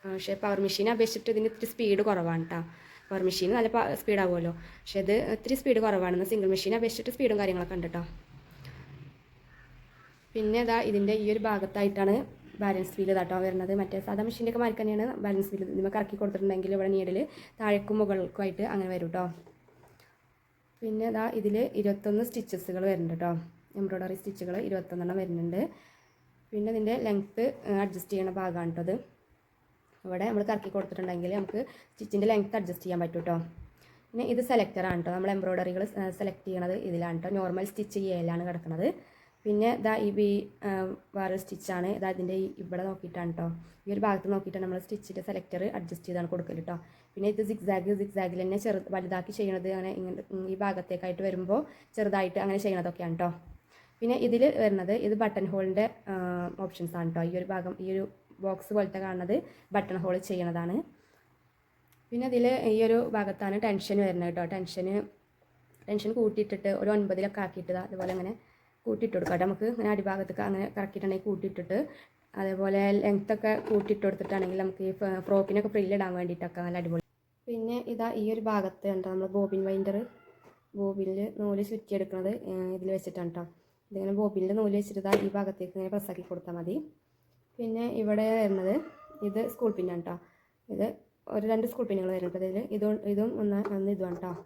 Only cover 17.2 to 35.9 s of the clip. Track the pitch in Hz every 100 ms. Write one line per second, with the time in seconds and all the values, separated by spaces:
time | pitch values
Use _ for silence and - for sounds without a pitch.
17.2 | 294 - - - 214 202 202 214 208 190
18.2 | 180 - 196 180 208 202 185 185 170 170
19.2 | 180 165 - - _ _ - _ - _
20.2 | _ _ _ _ _ _ 226 214 226 220
21.2 | 220 226 208 208 233 - 202 202 208 208
22.2 | 240 240 - 180 170 185 190 185 165 165
23.2 | 175 165 165 - _ - 196 190 185 190
24.2 | 202 196 180 185 - 190 180 180 175 185
25.2 | 185 170 170 175 285 - - _ _ _
26.2 | _ _ _ 208 214 226 214 247 233 202
27.2 | 196 - 226 - - 196 196 185 175 196
28.2 | 190 185 185 170 170 170 170 220 - _
29.2 | _ _ _ _ _ _ _ _ 185 180
30.2 | 196 214 208 214 202 196 190 - 185 175
31.2 | 180 202 190 208 262 - - _ 214 202
32.2 | 208 220 202 220 180 175 185 175 170 170
33.2 | 165 165 165 - - _ - - _ 226
34.2 | 247 240 240 240 196 - 190 175 170 180
35.2 | 190 196 185 185 185 180 208